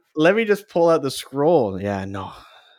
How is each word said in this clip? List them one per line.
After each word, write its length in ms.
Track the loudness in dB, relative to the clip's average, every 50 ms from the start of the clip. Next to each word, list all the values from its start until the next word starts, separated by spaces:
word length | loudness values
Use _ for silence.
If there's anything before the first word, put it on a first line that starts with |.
| _ _ _
let 200 | 2 2 2 4
me 80 | 2 2
just 220 | 0 0 -2 -2 -4
pull 200 | -2 2 2 4
out 120 | 2 2
the 100 | 0 -4
scroll. 680 | -6 -8 -12 -10 -4 0 2 2 4 2 2 0 -2 -4
Yeah, 220 | -4 -4 -4 -4 -6
no. 260 | -8 -10 -12 -12 -14 -16 -18 -20 -20 -20 -20 _ _ _